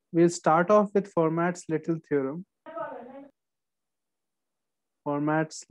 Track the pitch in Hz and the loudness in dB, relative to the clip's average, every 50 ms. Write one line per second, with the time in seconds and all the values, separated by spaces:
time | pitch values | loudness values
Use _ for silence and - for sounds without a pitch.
0 | _ _ - 165 170 170 170 - - 170 156 170 175 175 214 208 202 202 - 202 | _ _ 2 4 4 4 2 0 2 2 4 4 4 4 4 4 4 4 0 -2
1 | 196 202 - 170 165 160 165 165 170 180 175 - - - 160 151 156 170 165 160 | -2 0 -2 0 0 0 0 0 -2 -2 -2 -6 -6 -6 -6 -4 -2 -4 -6 -6
2 | - _ 147 143 135 135 147 175 190 - _ _ _ 311 320 330 311 294 269 254 | -4 _ -2 -2 -2 -2 -6 -10 -14 -18 _ _ _ -16 -12 -10 -10 -10 -10 -14
3 | 240 254 262 277 277 - _ _ _ _ _ _ _ _ _ _ _ _ _ _ | -16 -18 -20 -20 -20 -20 _ _ _ _ _ _ _ _ _ _ _ _ _ _
4 | _ _ _ _ _ _ _ _ _ _ _ _ _ _ _ _ _ _ _ _ | _ _ _ _ _ _ _ _ _ _ _ _ _ _ _ _ _ _ _ _
5 | _ 147 147 147 147 151 156 156 156 156 - - - - | _ -4 -4 -2 0 0 0 0 0 -2 -6 -16 -6 -2